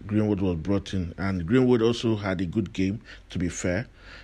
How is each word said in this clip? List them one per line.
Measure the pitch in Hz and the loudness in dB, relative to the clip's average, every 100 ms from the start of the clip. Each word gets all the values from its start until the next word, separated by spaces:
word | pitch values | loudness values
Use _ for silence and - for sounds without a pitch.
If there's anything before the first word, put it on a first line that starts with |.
| 98 | -2
Greenwood | 104 107 101 | 0 2 2
was | 95 82 | 0 0
brought | 80 101 - | 0 -2 0
in. | 98 85 - | -4 -4 -4
And | 98 95 82 | -2 -2 2
Greenwood | 127 127 123 | 4 6 6
also | 113 120 117 107 | 4 2 0 0
had | 101 92 | -2 -2
a | 92 | -2
good | 104 95 | -2 -2
game, | - 95 110 - - - | 0 -2 -2 -10 -20 -10
to | - | -4
be | 87 | -4
fair. | - 95 90 127 - - - | -2 -2 -2 -4 -12 -20 -20